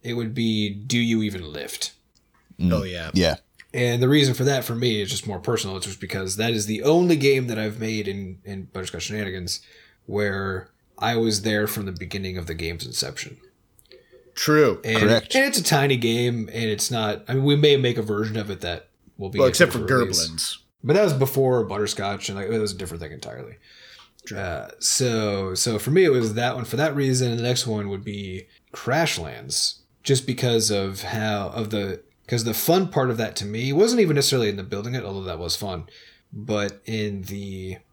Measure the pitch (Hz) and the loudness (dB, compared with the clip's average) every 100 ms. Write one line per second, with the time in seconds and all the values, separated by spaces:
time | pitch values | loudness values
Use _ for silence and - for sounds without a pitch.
0 | 120 120 113 127 113 107 104 104 110 120 | -6 -4 -4 0 0 2 0 -4 -2 0
1 | 117 113 107 95 80 73 69 - - _ | 2 2 0 -4 -8 -10 -10 -8 -8 _
2 | _ _ _ _ _ - 90 82 92 87 | _ _ _ _ _ -2 2 2 -2 -6
3 | 80 92 85 73 _ _ - 127 123 120 | -2 2 2 2 _ _ -10 -2 0 4
4 | 127 147 135 123 131 135 - 117 123 107 | 6 6 6 4 0 0 -2 -2 0 0
5 | 98 - - 95 - 113 98 95 95 95 | -2 -4 -6 -6 -2 -2 -2 -6 -8 -10
6 | 92 101 95 95 113 117 104 107 143 165 | -8 -6 -6 -2 0 0 -2 0 4 4
7 | 180 160 135 135 123 110 107 110 110 110 | 6 4 4 2 0 -4 -4 -4 -4 -4
8 | 98 98 95 90 101 98 92 95 92 85 | -4 -6 -8 -12 -12 -12 -10 -10 -8 -8
9 | - 107 101 92 87 - - - - _ | -6 -6 -6 -6 -6 -8 -10 -20 -20 _
10 | - 104 104 98 98 92 - _ _ - | -6 -2 0 -2 -4 -6 -8 _ _ -4
11 | 113 117 113 104 107 107 104 - 98 90 | -2 2 2 0 0 0 0 -2 -6 -8
12 | 87 98 95 92 80 80 82 85 64 60 | -8 -6 -6 -6 -8 -6 -6 -6 -8 -6
13 | 65 - - - - _ _ _ _ - | -6 -8 -14 -16 -20 _ _ _ _ -20
14 | _ - _ - - 151 139 92 113 110 | _ -20 _ -4 4 6 6 4 0 4
15 | 107 113 - 262 269 254 170 151 139 127 | 6 6 4 2 4 2 2 4 4 4
16 | 117 117 123 120 110 113 113 104 - 117 | 2 2 0 0 -4 -4 -2 0 -2 0
17 | 107 101 - 131 139 143 147 139 127 113 | -2 -4 -2 0 4 6 6 6 4 0
18 | 104 104 110 110 101 92 90 82 - _ | -2 -2 -2 -4 -6 -6 -6 -6 -10 _
19 | _ - 98 104 131 123 175 120 107 131 | _ -12 -8 2 4 6 4 4 2 2
20 | 117 87 82 80 - - _ _ 123 175 | 2 0 -2 -4 -6 -6 _ _ 2 4
21 | 208 135 131 135 131 123 104 98 101 - | 4 4 0 2 2 2 0 -2 -2 -2
22 | 101 101 - 98 98 113 107 92 90 85 | -4 -6 -6 -6 -2 -2 -2 -4 -8 -8
23 | 78 76 - 62 58 - _ - - - | -10 -12 -14 -14 -14 -18 _ -20 -20 -20
24 | - _ - 98 95 76 50 - - - | -20 _ -12 -8 -6 -6 -10 -6 -2 2
25 | 127 113 107 101 95 92 - 107 - 139 | 2 2 0 0 -2 -2 0 0 2 4
26 | 180 127 113 107 123 127 113 143 156 143 | 6 4 2 0 -2 -2 2 4 4 2
27 | 135 127 123 117 117 123 120 107 101 98 | 2 2 2 0 0 0 0 -2 -2 -6
28 | 101 101 98 92 - _ _ - - 143 | -6 -8 -8 -10 -12 _ _ -10 -2 0
29 | 165 - 80 57 64 - - - _ _ | 0 -2 -6 -10 -6 -2 -2 -4 _ _
30 | - 135 - 127 127 117 107 101 98 98 | 0 0 2 -2 0 2 2 0 -2 -6
31 | - 107 110 104 98 117 107 107 98 90 | -6 -4 -2 -2 -4 -6 -4 -4 -4 -6
32 | _ _ - 117 113 110 - 175 185 - | _ _ -4 -2 -2 -2 2 2 4 0
33 | 127 113 110 - 101 110 131 143 226 240 | 0 0 -4 -4 -6 -4 0 4 4 6
34 | 185 143 135 131 107 98 95 101 110 127 | 4 4 4 2 2 0 -6 -6 -4 -6
35 | 98 98 92 82 87 - 101 90 82 - | -6 -6 -6 -6 -6 -4 -4 -8 -10 -18
36 | - _ _ 107 110 107 101 - - 110 | -20 _ _ -14 -4 -2 -2 -6 -8 -4
37 | 104 101 95 101 101 95 92 90 _ | -4 -6 -8 -10 -8 -10 -10 -12 _